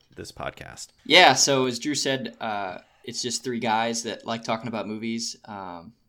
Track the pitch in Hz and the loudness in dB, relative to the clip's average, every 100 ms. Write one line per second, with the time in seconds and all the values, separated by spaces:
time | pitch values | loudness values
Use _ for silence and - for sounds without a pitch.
0 | _ - 90 - 67 - - - - _ | _ -16 -16 -10 -10 -10 -16 -16 -18 _
1 | - 165 170 131 - 135 127 117 147 139 | 4 8 10 8 4 4 2 0 -4 -2
2 | 143 135 113 - 113 104 95 92 - _ | 0 -2 -4 -8 -6 -4 -6 -10 -16 _
3 | - 117 120 117 131 120 117 110 117 117 | -12 -6 -4 -4 -4 -2 2 2 2 -2
4 | 113 98 - 113 - 113 120 110 98 107 | -4 -8 -6 -6 -4 -4 -4 -6 -6 -6
5 | 113 113 113 - - 101 92 87 85 - | -6 -6 -6 -10 -14 -12 -12 -14 -16 -20